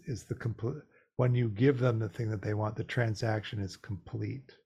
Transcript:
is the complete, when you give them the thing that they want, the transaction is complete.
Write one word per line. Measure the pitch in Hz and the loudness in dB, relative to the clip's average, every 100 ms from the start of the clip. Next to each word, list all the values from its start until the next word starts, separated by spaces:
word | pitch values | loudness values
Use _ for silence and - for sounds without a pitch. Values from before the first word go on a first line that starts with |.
| - | -8
is | 107 | -8
the | - | -6
complete, | - 117 - 113 151 - _ _ - | -4 -4 -2 -4 -6 -12 _ _ 0
when | 123 | 2
you | 123 117 | 4 2
give | 101 135 127 | 4 4 6
them | 127 113 | 4 2
the | 110 | 0
thing | - 110 | -2 -2
that | 107 | -2
they | 107 | 0
want, | 104 107 110 | 0 0 -2
the | |
transaction | - 127 113 104 113 107 - 110 | -2 0 0 0 0 0 -2 -4
is | 95 - | -6 -8
complete. | - 92 - 113 104 131 - - | -8 -10 -8 -6 -6 -6 -12 -20